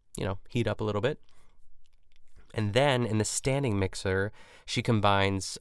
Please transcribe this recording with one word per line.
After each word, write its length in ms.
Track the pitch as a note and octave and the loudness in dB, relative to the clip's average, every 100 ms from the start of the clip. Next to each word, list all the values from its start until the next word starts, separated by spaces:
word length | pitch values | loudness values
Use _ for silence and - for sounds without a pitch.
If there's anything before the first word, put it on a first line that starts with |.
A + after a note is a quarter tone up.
| _ - | _ -6
you 80 | F#2+ | -4
know, 120 | G2 - | -4 -4
heat 180 | A#2+ G#2+ | -2 0
up 140 | G#2 | 0
a 20 | |
little 180 | G#2+ G2+ | -2 0
bit. 180 | B2+ D#3 - - - - - - - - - - - - - | 0 -2 -12 -20 -20 -18 -14 -14 -14 -18 -20 -18 -16 -16 -8
And 200 | - G#2 | -2 2
then 320 | A#2 C#3+ B2 A#2 | 4 4 4 2
in 120 | G#2+ | 2
the 80 | G#2+ | 0
standing 540 | - C#3 C#3 C3+ G2 | 0 0 0 0 0
mixer, 520 | F#2+ - G2 F#2+ G#2 - - - - | 0 -2 -2 0 -2 -6 -20 -20 -6
she 180 | B2 | -2
combines, 720 | A#2+ G#2+ G2+ G2 G2 G2 - - | 2 4 6 4 4 0 -4 -8